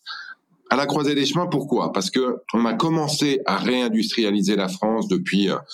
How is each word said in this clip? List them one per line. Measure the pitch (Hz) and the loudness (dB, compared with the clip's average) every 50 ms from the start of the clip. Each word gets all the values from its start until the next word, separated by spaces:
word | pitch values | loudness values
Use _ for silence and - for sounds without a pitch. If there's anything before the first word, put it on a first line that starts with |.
| - - - - - - - _ _ _ _ _ _ - | -14 -16 -16 -16 -16 -18 -20 _ _ _ _ _ _ -2
À | 117 | 0
la | 131 143 | 0 0
croisée | 143 147 156 143 143 147 | 0 0 0 0 0 2
des | 143 139 | 0 0
chemins, | 139 156 170 180 | 0 0 0 0
pourquoi ? | 175 165 143 - - 123 107 87 80 - | 0 0 -2 0 0 0 0 0 0 -2
Parce | 98 95 - | -2 -2 -2
que | - 127 131 127 117 - - - - | 0 0 0 0 -2 -4 -6 -2 0
on | 110 117 | 0 2
a | 117 113 | 2 2
commencé | 113 175 160 160 160 156 143 - - 151 143 139 - - | 0 0 0 0 0 0 -2 -2 0 0 2 0 0 0
à | - 95 | 0 -2
réindustrialiser | 98 95 - 127 127 123 117 110 110 101 - - 120 110 101 101 104 92 95 107 | 0 0 0 0 2 2 2 2 0 0 0 0 0 2 2 2 2 2 2 2
la | 101 98 | 2 0
France | 90 92 - - 107 110 113 - | -2 -2 -2 -2 0 0 0 0
depuis, | - 92 87 - - - 98 101 95 | 0 0 -2 0 0 0 0 2 0
euh, | 71 67 - - | 0 -2 -6 -10